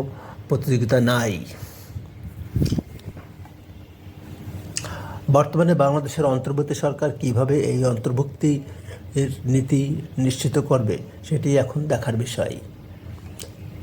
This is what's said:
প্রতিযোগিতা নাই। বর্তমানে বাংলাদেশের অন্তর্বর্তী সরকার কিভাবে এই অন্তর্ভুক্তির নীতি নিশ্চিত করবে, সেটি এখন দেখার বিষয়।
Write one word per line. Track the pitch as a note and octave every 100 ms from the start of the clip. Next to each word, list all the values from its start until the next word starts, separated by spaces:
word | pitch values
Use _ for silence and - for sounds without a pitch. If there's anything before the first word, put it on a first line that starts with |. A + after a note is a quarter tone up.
| C3+ - - - -
প্রতিযোগিতা | C#3 C#3+ B2 A#2 C3 A#2+
নাই। | B2 A2+ F2 - - - - - - - - - - - - - - - - - - - - - - - - - - - - - - - - - - - - - - - C#3
বর্তমানে | D3 D#3 E3+ D#3+
বাংলাদেশের | C#3 D3 C#3 - C#3+
অন্তর্বর্তী | C3 C#3 C#3+ D3 C#3+
সরকার | D3 C#3 D3 -
কিভাবে | C3+ A#2 C3 C#3+ B2
এই | B2+ B2+
অন্তর্ভুক্তির | A2+ - B2 C#3+ - D3+ C#3+ - - - - - C#3 C3+ - B2
নীতি | C3+ C3 C#3 C#3 D#3 - - C3
নিশ্চিত | C3 C3+ C#3+ -
করবে, | C3 G#2+ F2 - - -
সেটি | D3 C#3+ C#3
এখন | B2 - -
দেখার | B2 A#2 A2+
বিষয়। | A#2 - F2 - - - - - - - - - - - - -